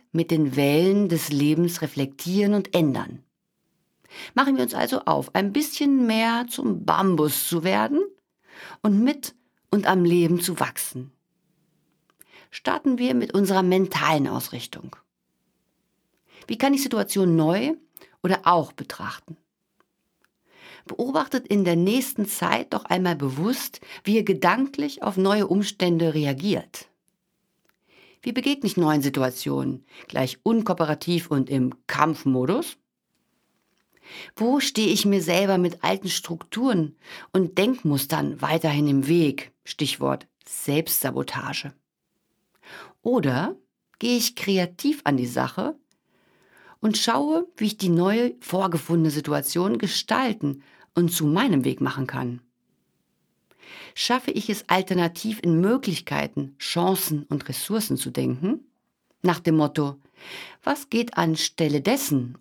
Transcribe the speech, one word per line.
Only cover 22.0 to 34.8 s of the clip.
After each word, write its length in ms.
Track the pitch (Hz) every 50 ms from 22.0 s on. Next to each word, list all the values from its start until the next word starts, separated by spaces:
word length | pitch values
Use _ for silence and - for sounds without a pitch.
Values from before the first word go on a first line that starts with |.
| 262 - - - 202
Zeit 480 | - - - 175 180 - - - - -
doch 100 | - -
einmal 320 | - - 185 185 175 165
bewusst, 640 | 143 143 135 131 143 170 226 262 - - - - - - - - - -
wie 120 | 196 214
ihr 80 | 220 214
gedanklich 760 | 214 180 139 185 175 196 247 269 269 - - 294 285 - - -
auf 140 | 214 185
neue 300 | 185 190 196 208 214 196
Umstände 680 | - 180 202 196 - - - 185 175 170 165 170 160 147
reagiert. 720 | 156 147 139 135 135 170 208 170 - - _ - - - _ _ _ _ _ _ _ _ _ _ _ _ _ _ _ _ _ _ _ _ _ _ _ _ _ _ _
Wie 120 | - 247 233
begegne 340 | 262 247 277 285 277 -
ich 100 | 190 -
neuen 260 | 185 165 156 151 147 139
Situationen? 840 | 143 139 143 131 127 127 - - 143 139 135 131 135 131 131 _ _ - - - -
Gleich 300 | - - 131 127 - - -
unkooperativ 880 | 214 226 226 214 - 175 170 165 151 151 147 - 175 175 165 165 -
und 180 | 151 135 127 -
im 260 | 139 135 127 127 - - _
Kampfmodus? 880 | - - - 151 165 151 - - 139 131 127 127 139 196 285 339 - - _ _ _ _ _ _ _ _ _ _ _ _ _ _ _ _ _ _ _ _ _ _ _ _ _ _ - - - - - -
Wo 240 | - 220 240 269 285
stehe 320 | - - - 214